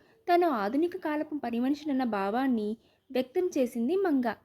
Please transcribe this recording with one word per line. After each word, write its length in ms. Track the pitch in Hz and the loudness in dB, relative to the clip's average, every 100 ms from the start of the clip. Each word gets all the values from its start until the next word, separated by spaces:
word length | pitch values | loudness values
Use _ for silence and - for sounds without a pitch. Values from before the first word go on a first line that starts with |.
| _ _ - | _ _ 2
తను 140 | 349 349 | 4 4
ఆధునిక 480 | 240 202 269 339 370 | 2 0 0 0 -2
కాలపు 420 | 320 302 302 294 | -4 -4 -4 -6
పనిమనిషినన్న 600 | 240 233 254 294 311 262 | -4 0 0 -2 -2 -2
భావాన్ని 720 | 254 208 196 226 269 233 208 226 _ _ - | 0 0 0 0 0 0 -2 -6 _ _ -6
వ్యక్తం 400 | 254 254 370 359 320 | -4 -2 -2 0 0
చేసింది 380 | 240 240 233 381 | 0 0 0 0
మంగ. 380 | 381 269 240 202 | 2 2 0 -4